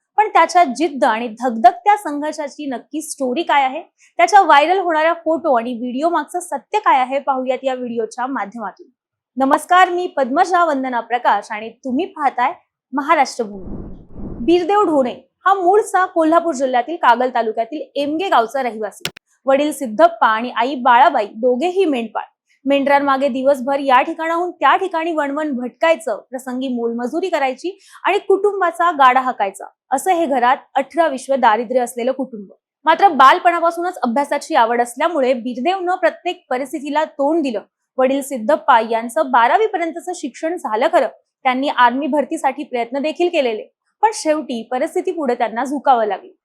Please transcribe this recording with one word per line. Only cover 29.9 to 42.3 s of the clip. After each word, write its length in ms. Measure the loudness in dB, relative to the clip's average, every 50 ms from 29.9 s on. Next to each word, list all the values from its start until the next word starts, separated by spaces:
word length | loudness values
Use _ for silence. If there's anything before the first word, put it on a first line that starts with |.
असं 200 | -4 -2 0 0
हे 160 | 0 0 0
घरात 300 | 0 0 0 2 2 0 0 -4 _ -4
अठरा 320 | -4 -4 -2 0 0 0
विश्व 280 | 0 0 -4 -4 -4 -2
दारिद्र्य 460 | 2 4 4 2 2 0 -2 -2 -2
असलेलं 320 | -2 -2 -6 -4 -4 -4
कुटुंब. 360 | -2 -4 -6 -8 -10 -16 -16 -18 -20 _ _ _ _ _ 0
मात्र 240 | 0 2 6 4 4
बालपणापासूनच 920 | 6 8 8 8 8 6 4 2 2 2 0 0 -2 -2 -4 -6 -6 -4
अभ्यासाची 560 | -4 -2 -2 -2 -2 -2 -4 -6 -4 0 2
आवड 280 | 2 2 2 2 0
असल्यामुळे 500 | -2 -2 -2 -4 -2 -2 0 0 0 0
बिरदेवनं 600 | 0 -2 -4 -8 -6 -4 -2 -2 -2 -2 -2 -4 -2
प्रत्येक 520 | 0 0 -2 -2 -2 -8 -8 -8 -8 _ -6
परिस्थितीला 540 | -6 -6 -6 -6 -10 -10 -6 -4 -2 -2 -2
तोंड 380 | -2 -4 -2 0 0 0 0
दिलं. 180 | 0 -2 -4 -6 -8 _ _ _ _ _ _ 0
वडील 240 | 0 0 0 -2
सिद्धप्पा 580 | -4 -6 -8 -6 -2 0 0 0 4 4 4 4
यांचं 500 | 4 2 -2 -4 -4 -4 -2 -2 -2 2
बारावी 360 | 2 2 4 4 4 2 0
पर्यंतचं 460 | 0 -2 -4 -6 -6 -8 -10 -10 -10 -10
शिक्षण 420 | -8 -10 -12 -10 -8 -8 -6 -6
झालं 320 | -6 -8 -6 -4 -2 0 2
खरं, 140 | 2 0 0 -2 -6 _ _ _ _ _
त्यांनी 260 | -2 -2 -2 -2 -2 -2
आर्मी 380 | 2 2 2 2 2 0 -4
भरतीसाठी 580 | -2 -2 -2 -2 -2